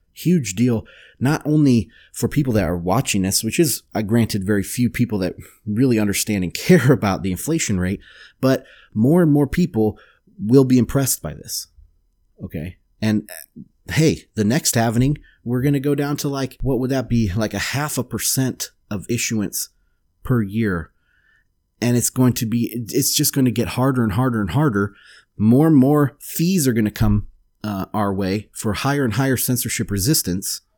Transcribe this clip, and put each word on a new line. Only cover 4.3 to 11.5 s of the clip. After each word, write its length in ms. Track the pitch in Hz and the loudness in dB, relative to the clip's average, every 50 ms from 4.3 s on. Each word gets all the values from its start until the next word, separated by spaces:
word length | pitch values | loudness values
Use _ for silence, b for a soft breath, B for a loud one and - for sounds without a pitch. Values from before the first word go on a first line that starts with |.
| - 101 92 | 0 -2 0
very 160 | 101 107 101 | 0 0 0
few 260 | 92 - - 120 123 | 0 -2 -2 -2 -2
people 300 | 113 - - 120 - 107 95 | 0 0 0 -2 0 0 -2
that 160 | 90 90 - - B B B B - | -2 -4 -6 -8 B B B B -8
really 320 | 104 104 113 135 131 117 | -4 -2 0 2 2 2
understand 460 | 107 104 101 95 - - - 107 98 90 | 2 2 0 -2 -2 -2 -2 -2 -2 -2
and 100 | 82 - | -4 -6
<laughs> 20 | |
care 360 | - - - 185 165 117 139 | -2 4 4 4 6 6 4
about 320 | 131 95 107 101 95 - 87 | 4 4 2 0 0 0 -2
the 80 | 95 | -4
inflation 480 | 90 - - 143 165 160 - - 101 90 | -4 -4 -4 -4 -2 -2 -2 -2 -2 -2
rate, 200 | 90 92 101 - B B B B B B B B | -2 -2 -4 -6 B B B B B B B B
but 240 | - 131 131 - B B B B B B B | 0 2 2 0 B B B B B B B
more 300 | 107 113 135 165 180 175 | 2 4 4 6 6 6
and 80 | 151 | 4
more 160 | 143 143 143 | 4 4 2
people 500 | - - 175 180 - - 110 110 104 - b b b b b b _ _ - | 2 2 0 0 0 2 0 0 0 -2 b b b b b b _ _ -6
will 260 | 98 107 127 139 135 | 0 4 6 6 6
be 120 | 127 127 | 6 6
impressed 460 | 127 123 - - 139 135 - - - - | 4 4 2 0 -2 -2 -2 -4 -6 -6
by 100 | 76 - | -10 -12
this. 340 | - - - | -12 -14 -12